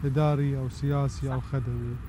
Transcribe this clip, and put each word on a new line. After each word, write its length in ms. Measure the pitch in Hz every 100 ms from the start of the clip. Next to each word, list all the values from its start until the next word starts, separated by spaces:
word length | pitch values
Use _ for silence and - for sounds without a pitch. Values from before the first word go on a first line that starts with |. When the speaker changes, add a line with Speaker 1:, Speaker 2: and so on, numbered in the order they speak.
Speaker 1:
إداري 540 | 143 135 151 147 143 139
أو 100 | 127
سياسي 640 | - 143 143 139 - 135
أو 80 | 131
Speaker 2:
صح. 60 | 123
Speaker 1:
خدمي. 500 | 135 120 120 120 123